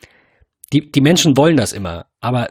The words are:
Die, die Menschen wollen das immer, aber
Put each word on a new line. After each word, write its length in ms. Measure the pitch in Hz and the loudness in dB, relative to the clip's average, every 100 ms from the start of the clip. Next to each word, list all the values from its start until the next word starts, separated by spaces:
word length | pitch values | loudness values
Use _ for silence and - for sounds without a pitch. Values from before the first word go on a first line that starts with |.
| - _ _ _ _ _ - | -20 _ _ _ _ _ -4
Die, 180 | 143 - | -4 -2
die 100 | 139 | 0
Menschen 360 | 143 175 160 131 | 2 2 2 2
wollen 200 | 160 147 | 2 2
das 160 | 101 | -2
immer, 340 | 101 92 85 - _ | -6 -10 -10 -14 _
aber 280 | 120 123 117 | -4 -4 -4